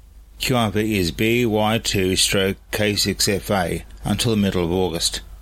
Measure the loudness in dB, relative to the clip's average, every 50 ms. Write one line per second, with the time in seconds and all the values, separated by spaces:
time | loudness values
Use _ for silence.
0 | -20 -20 -20 -20 -20 -20 -10 -10 -4 0 0 2 2 2 0 0 0 0 2 2
1 | 0 0 0 0 0 2 2 2 2 2 2 2 2 2 0 0 -2 0 0 0
2 | 2 2 2 2 2 2 2 2 2 2 0 -4 -8 -8 -4 0 0 0 0 0
3 | 0 -2 0 0 0 0 0 -2 0 0 0 0 0 0 -2 -6 -8 -12 -16 -8
4 | -4 -2 -2 0 0 0 2 2 2 2 2 0 0 0 0 0 0 0 -2 -2
5 | -4 -4 -4 -6 -12 -14 -18 -18